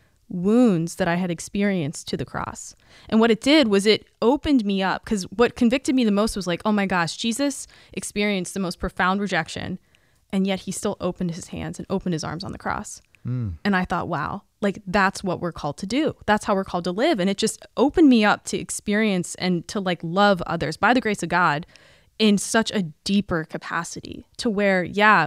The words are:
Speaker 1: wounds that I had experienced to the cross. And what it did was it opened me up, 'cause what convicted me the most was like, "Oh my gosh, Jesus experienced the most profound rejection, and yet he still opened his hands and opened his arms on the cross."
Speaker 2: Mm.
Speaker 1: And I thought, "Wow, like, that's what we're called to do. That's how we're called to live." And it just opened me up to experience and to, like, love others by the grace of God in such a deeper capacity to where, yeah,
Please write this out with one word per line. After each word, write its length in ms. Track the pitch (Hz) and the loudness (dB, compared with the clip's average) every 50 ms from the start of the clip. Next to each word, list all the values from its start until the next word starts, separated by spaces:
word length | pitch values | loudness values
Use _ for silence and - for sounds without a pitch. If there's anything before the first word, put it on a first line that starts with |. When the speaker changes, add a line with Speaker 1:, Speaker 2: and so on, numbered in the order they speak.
| _ _ _ _ _ - | _ _ _ _ _ -10
Speaker 1:
wounds 600 | - 175 175 202 220 247 254 233 185 160 165 165 - | -6 -2 0 2 4 6 6 6 4 2 0 -2 -4
that 140 | - 190 170 | -2 -2 0
I 80 | 170 | 0
had 120 | 175 185 175 | 0 -2 -2
experienced 760 | 170 165 - - - 202 202 208 196 180 147 135 - - - - | -4 -6 -8 -6 -4 -2 0 0 0 -2 -4 -4 -6 -10 -10 -8
to 80 | - | -6
the 80 | 170 - | -6 -6
cross. 520 | - - - - - - - - - - _ _ _ - - - - | -6 -8 -8 -8 -10 -10 -14 -16 -18 -20 _ _ _ -20 -18 -6 0
And 100 | - 220 | 4 4
what 140 | 226 233 | 6 6
it 80 | 214 - | 4 4
did 260 | - 262 302 320 269 | 4 4 6 6 6
was 180 | 214 196 202 190 | 4 2 2 4
it 220 | 214 208 - - _ _ - | 4 2 2 0 _ _ 0
opened 420 | 214 233 285 285 - 320 285 247 202 | 2 2 2 2 2 2 2 2 2
me 160 | 202 196 190 | 2 0 0
up, 240 | 190 180 - - - | 0 -2 -2 -4 -4
'cause 200 | - 220 196 180 | -4 -4 -4 -4
what 320 | - 196 190 240 226 - | -2 0 2 2 2 2
convicted 360 | - 247 226 240 285 - - 262 | 2 2 2 2 0 0 0 0
me 80 | 262 240 | 2 2
the 80 | 214 | 2
most 240 | 196 202 220 226 - | 2 2 0 0 -2
was 100 | 208 175 | -4 -4
like, 160 | 180 170 170 - | -4 -4 -2 0
"Oh 60 | 214 | 0
my 160 | 214 208 196 | 0 0 0
gosh, 300 | 190 202 180 170 156 - | 0 0 0 -2 -2 -4
Jesus 500 | - - 226 220 226 285 285 269 - - - - - - - | -6 -4 -4 -2 -2 -2 -2 -2 -6 -12 -18 -20 -20 -20 -14
experienced 640 | - 190 - - - 208 208 208 202 185 175 - - | -12 -10 -10 -6 -4 -2 -2 0 -2 -2 -4 -6 -6
the 60 | 196 | -6
most 180 | 190 170 180 - | -4 -6 -6 -6
profound 420 | - 180 - - 185 180 190 202 | -8 -6 -2 0 0 0 0 0
rejection, 600 | 208 185 190 160 165 - - - - - 180 - _ _ _ _ _ _ _ _ _ - | -2 -2 -2 -2 -4 -4 -8 -10 -8 -8 -10 -10 _ _ _ _ _ _ _ _ _ -6
and 140 | - 190 190 | -2 -2 0
yet 140 | 196 190 185 | 0 -2 -4
he 120 | - 196 | -6 -8
still 240 | 185 - - 208 - - | -8 -4 -4 -4 -4 -4
opened 320 | - 180 175 - 190 175 | -4 -6 -4 -4 -4 -6
his 160 | 160 185 - - | -6 -8 -12 -12
hands 300 | - 160 160 156 175 - | -12 -10 -10 -10 -10 -10
and 60 | 175 - | -8 -6
opened 220 | 196 190 - 185 | -6 -4 -4 -4
his 100 | 170 151 | -4 -4
arms 220 | 156 160 151 170 196 | -4 -6 -8 -8 -10
on 80 | - | -12
the 60 | - - | -12 -10
cross." 440 | - - - - 208 - - - _ _ _ _ - | -8 -8 -6 -8 -8 -12 -16 -20 _ _ _ _ -8
Speaker 2:
Mm. 280 | 120 123 127 117 98 82 - - | -6 -4 -4 -4 -6 -6 -4 -2
Speaker 1:
And 100 | 202 196 | 0 0
I 100 | 180 185 | 0 0
thought, 220 | - 185 170 - | -2 -4 -4 -4
"Wow, 360 | 113 170 - 151 - - 202 - _ _ - | -4 -6 -6 -6 -6 -8 -10 -14 _ _ -4
like, 200 | 214 202 190 - - | -2 -2 -2 -4 -4
that's 380 | 185 175 208 190 196 - - - | -2 2 2 2 2 0 -2 -4
what 160 | 185 165 - | -4 -4 -4
we're 100 | 175 170 | -4 -6
called 260 | - - - 147 143 - | -6 -6 -6 -6 -6 -6
to 80 | - | -6
do. 280 | 190 226 285 320 - - - - | -4 -2 0 0 0 -2 -4 0
That's 180 | - 208 208 - | 0 0 0 0
how 100 | - 202 | 0 -2
we're 100 | 190 190 | -2 -2
called 200 | - - 180 175 | -4 -4 -4 -2
to 80 | 185 | -2
live." 260 | 180 202 262 339 320 196 | -2 0 2 2 2 2
And 100 | 175 196 | 2 0
it 80 | 196 | 0
just 300 | - 226 214 - - - - - | 0 -2 -2 -4 -6 -14 -6 0
opened 320 | - 233 294 - 370 320 269 | 2 2 4 6 6 8 8
me 160 | 247 226 214 | 8 6 6
up 200 | 208 175 - - | 4 2 2 -2
to 120 | - - | -6 -6
experience 760 | 175 - - - - - - 202 214 220 214 190 180 170 - - | -6 -6 -6 -10 -6 -2 0 0 2 2 2 2 0 -2 -4 -6
and 320 | - - 185 180 165 - | -4 -2 0 0 -2 -2
to, 140 | - - 214 | -6 -6 -4
like, 180 | 190 185 175 - - | -2 -2 -4 -4 -4
love 360 | 165 170 196 208 202 196 170 - | -2 2 4 4 4 4 2 -2
others 300 | - 165 165 - 143 160 | -4 -4 -4 -4 -4 -4
by 180 | - 196 214 247 | 0 2 2 4
the 60 | 254 | 2
grace 240 | - 220 202 - 180 | 2 0 -2 -2 -2
of 40 | 160 | -2
God 380 | 175 180 180 160 143 151 180 - _ - _ _ _ _ _ _ _ - | 0 2 2 2 2 0 -4 -10 _ -20 _ _ _ _ _ _ _ 2
in 180 | 220 214 208 190 | 4 4 4 4
such 320 | - - - 226 220 - | 2 0 0 0 0 0
a 120 | - 214 180 151 - _ | -2 -4 -4 -4 -8 _
deeper 420 | - - 196 208 - - 180 160 156 | -4 0 0 0 0 0 -2 -4 -4
capacity 840 | - - 151 - - - 165 175 - - - - - - - - _ _ | -6 -10 -12 -8 -6 -6 -6 -6 -8 -10 -14 -14 -14 -16 -16 -18 _ _
to 120 | - - 240 | -6 -4 -2
where, 360 | 196 196 208 196 190 185 175 | 0 0 2 2 2 0 0
yeah, 420 | - - 196 208 214 208 175 156 | -2 0 2 4 6 6 4 2